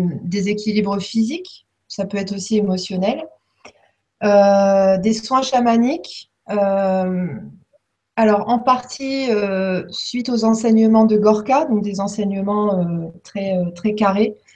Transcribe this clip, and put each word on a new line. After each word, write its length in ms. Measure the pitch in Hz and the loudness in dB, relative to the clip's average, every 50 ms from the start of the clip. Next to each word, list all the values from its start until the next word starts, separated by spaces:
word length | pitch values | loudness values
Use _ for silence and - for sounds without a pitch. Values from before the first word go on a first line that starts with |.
| 180 175 143 - - | 0 0 -2 -4 -6
déséquilibres 760 | 175 190 202 185 202 208 - - 220 208 214 202 196 196 196 | -4 -4 -2 -2 -2 -2 -2 -2 -2 0 0 0 0 -2 -4
physiques, 680 | 185 - - 226 220 226 311 359 359 - - - _ _ _ _ _ _ | -6 -4 -2 -2 -2 -2 -2 -8 -10 -14 -20 -20 _ _ _ _ _ _
ça 160 | - - 190 | -10 -10 -8
peut 140 | 196 208 202 | -6 -6 -6
être 160 | 190 196 202 | -6 -6 -8
aussi 240 | 196 185 - 220 208 | -10 -6 -2 0 0
émotionnel. 680 | 202 190 185 180 - - 190 185 185 208 269 320 - - - _ _ _ _ _ _ - _ _ _ _ _ _ _ _ _ - - | 2 0 -2 -4 -4 -6 -6 -2 -2 -2 -2 -4 -8 -14 -18 _ _ _ _ _ _ -20 _ _ _ _ _ _ _ _ _ -2 0
Euh, 760 | 208 202 202 202 202 196 196 196 196 196 196 196 190 190 185 | 4 6 6 6 6 6 4 4 4 4 4 4 4 2 2
des 160 | 185 220 220 | 2 0 -2
soins 280 | - - - 262 262 262 | -2 -4 0 0 0 0
chamaniques, 880 | - 262 247 240 233 226 233 233 254 330 349 - - - - - _ _ _ _ - | 2 0 2 2 4 4 4 4 2 0 -4 -8 -14 -18 -20 -20 _ _ _ _ -6
euh, 760 | 208 208 202 196 196 196 196 190 190 190 185 185 185 180 180 160 127 107 - 143 - - _ _ _ _ _ _ _ _ _ _ - | -2 0 0 0 0 0 0 0 0 0 0 -2 -2 -2 -4 -4 -6 -10 -12 -16 -20 -20 _ _ _ _ _ _ _ _ _ _ -2
alors 320 | 226 226 214 208 202 - 226 | 0 2 2 2 2 2 0
en 80 | 247 233 | -2 0
partie, 680 | 233 269 254 254 - - - - 269 269 269 269 269 247 | 2 0 0 0 -2 -12 -14 -10 -6 -6 -4 -4 -2 -2
euh, 540 | 233 214 208 196 190 190 190 190 185 170 175 - | 0 0 0 -2 -2 -2 -2 -2 -2 -4 -6 -8
suite 400 | - - - - - 247 233 254 | -12 -12 -12 -8 -6 -6 -4 -2
aux 160 | 240 220 220 | -2 0 2
enseignements 640 | 220 226 226 233 233 220 220 220 220 220 220 220 | 2 2 2 2 2 4 4 6 6 6 4 4
de 100 | 220 214 | 4 4
Gorka, 480 | 208 208 214 214 214 - 262 262 294 320 | 4 4 4 2 2 2 0 2 2 2
donc 180 | 269 220 208 196 | 2 0 -2 -2
des 180 | 202 196 196 | -2 -4 -4
enseignements, 800 | 196 196 - 220 202 196 196 196 196 202 202 208 208 208 196 180 | -4 -4 -4 -4 -4 -4 -4 -4 -4 -2 -2 0 0 0 0 0
euh, 280 | 175 170 170 170 165 165 - - _ | -2 -2 -4 -6 -6 -8 -12 -18 _
très, 320 | - - 202 196 196 190 | -12 -8 -6 -4 -2 -2
euh, 140 | 180 180 170 | -2 -2 -4
très 240 | 175 - - 214 208 | -6 -4 -4 -4 0
carrés. 420 | 214 214 196 190 202 220 214 - _ _ _ _ | 2 2 2 2 2 0 -2 -2 _ _ _ _